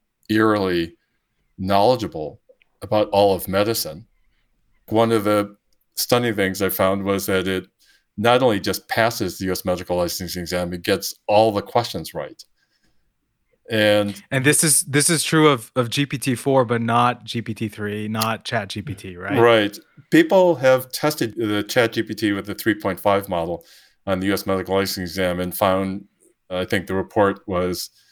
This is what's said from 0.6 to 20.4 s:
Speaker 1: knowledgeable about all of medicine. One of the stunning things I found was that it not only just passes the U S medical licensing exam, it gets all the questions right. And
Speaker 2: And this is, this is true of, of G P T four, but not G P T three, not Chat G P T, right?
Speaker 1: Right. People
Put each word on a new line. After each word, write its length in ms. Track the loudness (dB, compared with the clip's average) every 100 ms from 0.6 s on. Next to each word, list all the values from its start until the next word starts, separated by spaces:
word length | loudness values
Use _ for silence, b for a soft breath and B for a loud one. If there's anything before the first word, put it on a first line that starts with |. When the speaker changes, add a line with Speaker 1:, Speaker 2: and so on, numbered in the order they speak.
| 0 -2 -4 _ _ _ _ _ _ -8
Speaker 1:
knowledgeable 840 | 0 4 4 2 -2 -8 -10 -12 _ _ _ -16
about 260 | -2 0 2
all 240 | 4 4
of 140 | 2 0
medicine. 580 | 0 0 -2 -6 -10 -18 _ _ _ _ _ _ _ -2
One 220 | 2 2
of 140 | 2
the 320 | 2 0 0 -8 _ _ _ -8
stunning 380 | 0 0 0
things 280 | 0 -2 -2
I 60 | -4
found 360 | 0 0 0
was 220 | -2 -2 -2
that 200 | -2 -2
it 200 | -4 -6 _ b b b -2
not 260 | 2 4
only 180 | 4 2
just 280 | -2 -6 -4
passes 500 | 0 0 0 -6 -4
the 80 | -4
U 60 |
S 120 | -4
medical 320 | -4 -4 -2 -2
licensing 460 | -2 -4 -8 -8
exam, 300 | -6 -4 -4
it 100 | -6
gets 320 | -2 -2 -4 -10 0
all 260 | 4 4
the 100 | 2
questions 500 | 0 -2 -2 -8 -10
right. 300 | -12 -12 -16 -20 _ _ _ _ _ _ _ _ _ _ _ -4
And 500 | 2 4 4 2 -6 -6
Speaker 2:
And 140 | 0
this 200 | 2 2
is, 160 | 2 2
this 260 | 0 0 2
is 140 | 0
true 260 | 2 4 6
of, 220 | 4 -2 -4
of 140 | -2
G 160 | -2 -4
P 120 | -4
T 160 | -2
four, 300 | -2 2 2
but 180 | 2 0
not 420 | 0 2 2 0
G 160 | -8 -8
P 140 | -6
T 140 | -6 -8
three, 400 | -6 -8 -6 -6
not 360 | -2 -2 -4
Chat 240 | -6 -6 -6
G 140 | -10
P 120 | -10
T, 220 | -12 -12 -12
right? 220 | -2 4
Speaker 1:
Right. 400 | 6 6 2 -4 _ _ 2
People 460 | 4 6 4